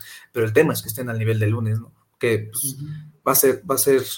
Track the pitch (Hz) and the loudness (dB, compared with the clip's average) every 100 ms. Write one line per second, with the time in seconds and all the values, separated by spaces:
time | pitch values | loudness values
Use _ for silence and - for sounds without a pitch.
0 | - - - 123 110 110 160 113 - - | -16 -20 -8 -2 2 4 4 2 -6 -8
1 | 123 113 110 110 104 117 110 110 - _ | -6 -2 0 2 2 0 0 -2 -6 _
2 | _ - 123 107 107 - - - 147 - | _ -4 0 0 -2 -8 -8 -8 -12 -14
3 | - _ 131 135 135 127 - 135 - 135 | -16 _ 0 2 4 2 -2 0 2 2
4 | - | 0